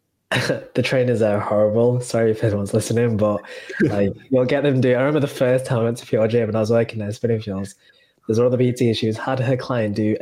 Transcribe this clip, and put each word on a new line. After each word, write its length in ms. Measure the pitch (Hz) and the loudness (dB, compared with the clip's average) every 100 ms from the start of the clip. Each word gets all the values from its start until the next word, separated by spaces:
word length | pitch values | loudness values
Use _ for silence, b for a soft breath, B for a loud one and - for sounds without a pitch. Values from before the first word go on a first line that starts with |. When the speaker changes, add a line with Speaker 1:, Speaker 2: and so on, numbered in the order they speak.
| _ | _
Speaker 1:
<laughs> 200 | _ - | _ -6
the 520 | 127 120 123 - - | -2 -2 -4 -4 -4
trainers 380 | 117 135 123 110 | 0 2 2 2
are 160 | 107 104 | 2 0
horrible. 600 | - 104 107 110 120 123 | 0 2 2 4 2 0
Sorry 300 | 123 117 113 | -2 0 0
if 120 | 110 | 2
anyone's 300 | 113 101 101 | 0 -2 -2
listening, 440 | 110 - 113 120 104 | -2 0 0 0 2
but, 240 | 107 101 - B | 0 -2 -6 B
Speaker 2:
<laughs> 180 | B B | B B
Speaker 1:
like, 320 | 147 101 101 - - | 0 2 0 -2 -2
you'll 160 | 127 123 | 0 2
get 160 | 143 | 0
them 180 | 143 131 | 2 2
doing, 160 | 127 123 | 2 2
I 20 | |
remember 220 | 139 151 | 2 0
the 60 | 139 | -2
first 380 | - 127 127 131 | 0 2 2 0
time 140 | 117 | 0
I 40 | 117 | 0
went 120 | 123 | -2
to 80 | - | -2
Pure 220 | 113 110 | 0 2
Gym 220 | 117 110 | 2 0
and 60 | 113 | 0
I 20 | |
was 120 | 110 | 2
working 280 | 117 113 110 | 2 0 -4
there, 120 | 104 | -8
spinning 280 | 120 117 110 | -4 -2 -2
fuels. 320 | 104 95 95 - b b b b - | -4 -8 -8 -12 b b b b -2
There's 100 | 110 | 2
one 80 | 123 | 2
of 60 | |
the 80 | 123 | 2
P 120 | 123 | 0
T, 220 | 120 117 | 2 0
she 140 | 110 110 | 0 -2
was, 100 | 110 | -2
had 220 | - 131 | -4 -2
her 180 | 123 127 | -2 -2
client 380 | - 120 107 104 | -2 -2 -2 0
do 200 | 107 107 | 0 0